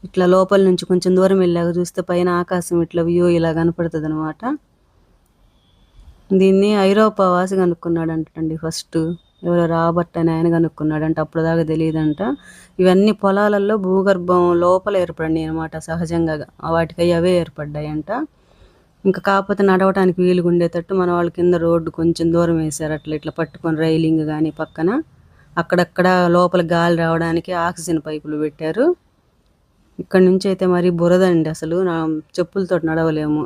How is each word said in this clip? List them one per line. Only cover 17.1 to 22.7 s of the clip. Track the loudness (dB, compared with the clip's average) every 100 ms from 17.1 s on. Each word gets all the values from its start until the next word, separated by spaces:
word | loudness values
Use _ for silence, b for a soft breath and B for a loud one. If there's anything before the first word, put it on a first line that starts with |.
అవే | 2 2 0
ఏర్పడ్డాయంట. | -2 -8 -12 -10 -6 -8 -6 -6 -8 b b b b b b _
ఇంకా | -2 0
కాకపోతే | 0 0 0 0
నడవటానికి | 2 4 2 2 0 2
వీలుగా | 2 2 2
ఉండేటట్టు | 2 0 -2 -4
మన | -2 0
వాళ్ళ | 0 -2
కింద | 0 2
రోడ్డు | 2 2 0 -2
కొంచెం | -2 -2 0 0
దూరం | 2 2 0
వేశారు. | -2